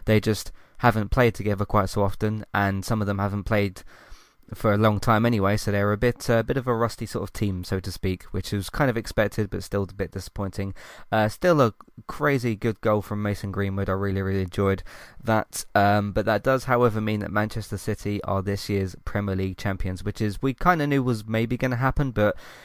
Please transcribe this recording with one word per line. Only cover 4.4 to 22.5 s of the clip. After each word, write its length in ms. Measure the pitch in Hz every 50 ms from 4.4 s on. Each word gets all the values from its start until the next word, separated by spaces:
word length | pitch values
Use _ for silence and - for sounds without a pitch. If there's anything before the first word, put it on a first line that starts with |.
| - -
for 220 | 107 - - 110 101
a 40 | 104
long 220 | 110 107 104 98
time 240 | - 120 110 107 113
anyway, 320 | 120 120 104 95 98 104
so 160 | 107 - 110
they're 180 | 101 101 101 104
a 60 | 107
bit, 320 | 104 127 123 117 - - -
uh, 140 | 117 113
bit 160 | 113 - 131 135
of 80 | 120
a 80 | 127 120
rusty 320 | 113 117 113 - - 117
sort 160 | 98 - 110
of 100 | 101 98
team, 320 | - - 110 101 95 90 90
so 160 | - 98 95
to 100 | 92 101
speak, 340 | - - - 95 92 - -
which 280 | - - - - -
was 160 | 104 101 92 -
kind 220 | - - 147 131
of 60 | 110
expected, 520 | 117 - - - - 107 104 - - 107 98
but 160 | - 92 92
still 200 | - - 101 98
a 100 | 87 95
bit 180 | - 95 -
disappointing. 640 | - 98 - - - - 101 95 - - 98 98 - - - - - - - -
Uh, 180 | 117 113 - -
still 340 | - - - 180 170 147
a 100 | 127 110 - _ - - _ - -
crazy 480 | - - - 151 147 139 123 120 123 107
good 240 | 95 - 117 104 -
goal 180 | - 113 107 107
from 220 | - - 104 104
Mason 280 | 104 104 101 95 - 98
Greenwood. 380 | 92 101 101 98 95 98 98 98
I 40 |
really, 280 | 95 98 101 98 95 98
really 220 | 95 95 95 98
enjoyed 400 | 95 90 - - 101 98 98 92 - - - - - - - -
that. 420 | - 113 110 107 - - - - - - -
Um, 380 | 107 101 101 104 104 104 101
but 140 | 95 110 98
that 180 | 107 107 104 -
does, 200 | 131 131 127 -
however, 360 | 131 127 120 123 117 104 110
mean 200 | 107 107 107 104
that 120 | 101 -
Manchester 460 | 98 104 107 110 - 113 104 - 104 98
City 440 | - - 104 - - 104 104 101 -
are 180 | - 98 98
this 260 | 92 101 98 98 - -
year's 260 | 101 98 95 90 - - -
Premier 280 | - - 104 101 101 95
League 220 | 92 95 95 92
champions, 480 | - - 101 95 90 - 92 92 90 90
which 160 | 101 - -
is, 220 | 113 104 95 -
we 100 | - 135
kinda 340 | 131 - - 180 180 160 147
knew 160 | 147 143 139
was 240 | 127 127 120 107 107
maybe 300 | 110 110 113 117 113 123
gonna 200 | - 131 131 123
happen, 340 | 117 131 131 - - 147 135
but 260 | 113 110 104 104 - - - -